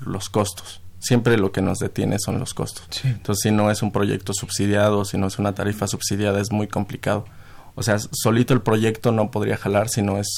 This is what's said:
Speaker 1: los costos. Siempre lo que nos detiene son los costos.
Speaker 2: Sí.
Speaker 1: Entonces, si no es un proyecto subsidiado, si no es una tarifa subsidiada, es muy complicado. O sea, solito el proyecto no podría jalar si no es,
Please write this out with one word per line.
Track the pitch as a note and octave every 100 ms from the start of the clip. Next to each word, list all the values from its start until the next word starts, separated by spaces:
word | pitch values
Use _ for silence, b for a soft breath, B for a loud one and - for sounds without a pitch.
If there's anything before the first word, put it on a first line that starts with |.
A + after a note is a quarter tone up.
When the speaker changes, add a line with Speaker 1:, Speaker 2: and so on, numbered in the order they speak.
| B2+
Speaker 1:
los | F#2+ -
costos. | A2+ F#2+ - - - - -
Siempre | - B2 A#2+ A2
lo | F#2+
que | G2
nos | F#2+ G2
detiene | F#2+ - G#2 G2+
son | - F#2+
los | -
costos. | - - - -
Speaker 2:
Sí. | - C3+
Speaker 1:
Entonces, | A2 - G2+
si | A2
no | G#2+ G#2
es | G#2
un | G#2
proyecto | G#2 G2+ G2+ G2+
subsidiado, | G2 - - G2+ G#2 G#2+ G#2
si | G2+ F#2+
no | F#2+
es | -
una | G2+
tarifa | G2 G2+ G#2 G2
subsidiada, | A2 - G2+ G#2 G2
es | G#2
muy | G#2+ G#2+
complicado. | G#2+ G2+ - G2+ G#2 - B B B B
O | -
sea, | A#2 G#2+
solito | A#2+ - A#2 A2+ B2
el | B2+
proyecto | A#2 A2 A2+ A2 A#2+
no | A2+ G#2+
podría | G#2+ G#2+ G#2+
jalar | G2 G2+ A2+
si | -
no | G2+ G2+
es, | G2+